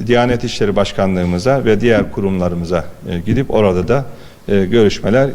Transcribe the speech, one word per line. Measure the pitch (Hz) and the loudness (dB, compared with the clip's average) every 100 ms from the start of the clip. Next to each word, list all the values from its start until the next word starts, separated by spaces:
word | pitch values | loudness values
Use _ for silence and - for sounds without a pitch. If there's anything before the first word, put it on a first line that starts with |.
| 110 | 0
Diyanet | 120 123 120 | 2 2 0
İşleri | 120 - 104 98 | -4 -2 0 0
Başkanlığımıza | 98 - 95 92 87 90 120 135 113 | 0 0 0 0 0 0 0 0 2
ve | 101 | 2
diğer | 117 104 87 | 4 2 0
kurumlarımıza, | 113 98 95 90 87 82 87 - - - | -4 -2 -2 -2 -2 -2 -4 -4 -10 -8
e, | 87 | -6
gidip | 95 117 135 | -2 -2 0
orada | 110 101 90 85 | 2 2 2 0
da, | 139 139 - - - - | 0 -2 -12 -18 -14 -2
e, | 101 95 | 0 2
görüşmeler | 117 101 - 95 123 135 | 4 4 2 0 2 0